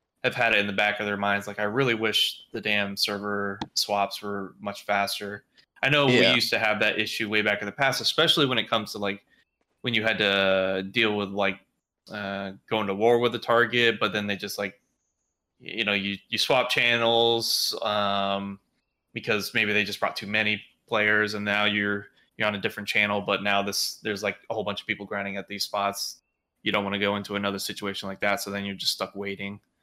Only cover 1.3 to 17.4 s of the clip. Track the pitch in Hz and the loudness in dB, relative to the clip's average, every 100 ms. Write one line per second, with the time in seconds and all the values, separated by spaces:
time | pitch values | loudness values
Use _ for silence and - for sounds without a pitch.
1.3 | 101 101 101 104 117 131 110 110 101 - | 0 -2 -2 -2 2 2 2 2 2 0
2.3 | - - 117 107 104 101 101 - 101 104 | -2 -10 -6 0 0 0 -2 -2 -2 -2
3.3 | 101 101 98 - - - 101 98 - 104 | -2 -4 -6 -6 -4 0 2 0 -2 -8
4.3 | 101 95 98 101 101 - 101 98 - 101 | -6 -8 -10 -10 -8 -2 0 0 -4 -8
5.3 | 104 - _ _ _ 131 147 139 123 120 | -12 -16 _ _ _ 2 4 6 6 6
6.3 | 123 - 110 110 107 107 104 107 - 107 | 4 2 2 2 2 2 2 -2 -4 -2
7.3 | 107 104 101 104 - 135 131 117 - 165 | 2 2 0 -2 0 0 0 0 2 4
8.3 | - 139 120 104 113 104 104 101 98 _ | 4 2 2 0 -2 -2 -4 -4 -4 _
9.3 | _ _ _ _ _ 120 113 110 107 104 | _ _ _ _ _ -2 0 2 2 4
10.3 | 98 98 95 95 95 95 120 110 104 98 | 4 4 4 2 0 -2 2 2 2 -2
11.3 | 98 98 98 _ _ _ _ - 104 98 | 0 -2 -2 _ _ _ _ -14 -8 -6
12.3 | 98 98 95 - 113 101 98 113 120 120 | -6 -8 -10 -4 -2 0 2 4 4 2
13.3 | 117 - 117 117 120 117 107 107 104 104 | -2 2 2 4 4 2 2 0 0 -2
14.3 | 98 101 - 98 - _ _ _ _ _ | -4 -6 -4 -6 -8 _ _ _ _ _
15.3 | _ _ _ - 101 104 101 98 98 - | _ _ _ -10 -4 0 0 0 -6 -6
16.3 | 113 - 131 120 - 120 117 117 117 117 | -2 2 2 2 2 2 4 4 4 4
17.3 | 117 | 2